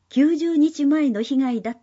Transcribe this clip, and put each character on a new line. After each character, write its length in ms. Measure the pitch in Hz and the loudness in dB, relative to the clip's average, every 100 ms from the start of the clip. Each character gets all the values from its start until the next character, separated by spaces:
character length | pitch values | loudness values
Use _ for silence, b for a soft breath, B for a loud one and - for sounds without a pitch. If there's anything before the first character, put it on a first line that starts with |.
| _ | _
九 260 | 254 294 311 | 0 2 2
十 200 | 330 320 | 0 2
日 280 | 311 311 | 0 2
前 260 | 285 302 285 | 0 2 0
の 120 | 208 | -2
被 160 | 226 269 | -2 -2
害 240 | 262 233 | -2 -2
だ 80 | 220 | -6
っ 60 | 240 | -10